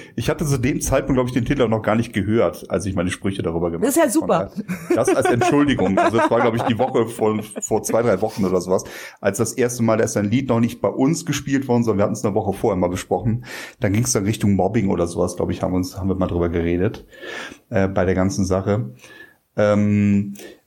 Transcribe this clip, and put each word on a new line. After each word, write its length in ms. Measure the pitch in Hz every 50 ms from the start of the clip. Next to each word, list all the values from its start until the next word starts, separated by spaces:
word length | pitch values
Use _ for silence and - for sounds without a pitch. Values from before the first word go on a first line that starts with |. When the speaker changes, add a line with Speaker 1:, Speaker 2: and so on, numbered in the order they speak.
| -
Speaker 1:
<laughs> 140 | - -
Speaker 2:
ich 120 | - 117 -
hatte 140 | 151 - 175
zu 100 | 143 139 131
dem 220 | 117 147 151 170
Zeitpunkt, 340 | - - 131 135 - - 139
glaub 100 | 127 127
ich, 60 | 123 127
den 120 | 131 113
Titel 180 | - 143 - 123
auch 60 | 110
noch 140 | 110 107 101
gar 140 | - 107
nicht 160 | 117 117 - -
gehört, 580 | 104 90 101 107 117 98 85 85 - - -
als 160 | - 92 90
ich 80 | 98 85
meine 160 | 87 87 90
Sprüche 320 | - - - 101 98 - -
darüber 300 | 87 82 85 85 87 82
gemacht 140 | 82 202 269
Speaker 1:
Das 80 | 262
ist 0 |
ja 60 | 330 330
Speaker 2:
habe. 100 | 277 208
Von 80 | 311
Speaker 1:
super. 300 | - 180 202 165 101 - - - - - 180 - - -
Speaker 2:
daher, 80 | 349 - -
das 40 | - 359
als 100 | - 131 -
Entschuldigung. 720 | - - 370 349 147 143 147 143 131 - - 92 95 -
Also 200 | - - 101 117
es 100 | 104 107
war, 100 | 117 117
glaub 140 | 113 117 110
ich, 80 | 117 131
die 160 | 120 117 104
Woche 280 | 127 131 127 131 113
Speaker 1:
<laughs> 20 | 113
Speaker 2:
von, 340 | - - 110 107 107 107 107
vor 400 | - - - - - 113 104 -
zwei, 200 | - - 113 120
drei 180 | 120 98 92 104
Wochen 220 | 107 - - 98
oder 160 | 92 92 90
sowas, 240 | 87 90 92 104 - - - - - - - -
als 180 | - 101 98 -
das 140 | 117 98 -
erste 300 | - 120 123 123 120 117
Mal, 140 | 113 110 107
da 60 | 113
ist 120 | 110 -
ein 140 | 110 101 101
Lied 180 | 110 135 135 127
noch 120 | 120 113
nicht 200 | 120 117 - -
bei 80 | - 101
uns 380 | - - 131 139 165 165 -
gespielt 400 | - 139 - - 139 135 135 135
worden, 160 | 127 120 117 117
sondern 160 | 110 104 95
wir 60 | 101
hatten's 200 | - - - -
eine 100 | 110 95
Woche 160 | 110 98 101 95
vorher 240 | - - 117 98
mal 120 | 90 90 90
besprochen. 540 | 90 92 - - - 90 107 113 107 123 123 - - - - - - -
Dann 120 | - 101 95
ging's 200 | 107 120 - -
dann 120 | 117 98
Richtung 300 | 101 110 - - 101 101
Mobbing 340 | 92 90 95 110 117 98 95
oder 180 | 95 85 87 85
sowas, 260 | 85 85 87 90 -
glaub 160 | - 90 87
ich, 120 | 92 - 92
haben 100 | 87 90
wir 60 | 90
uns, 200 | 90 - - 95
haben 100 | 92 95
wir 60 | 92
mal 140 | 90 92 87
drüber 200 | 90 87 85 85
geredet, 560 | 85 87 82 85 87 87 90 113 120 - - - - - - - - - - - - - _ -
äh, 180 | 120 101 98 95
bei 160 | 95 101 92
der 100 | 92 92
ganzen 300 | 92 92 98 98 - 98
Sache. 480 | 90 92 95 95 104 101 110 120 - - - - - - - - - _ _ _ _ - -
Ähm, 760 | 107 104 104 104 104 104 104 104 101 101 101 101 101 101 - - - - - _ _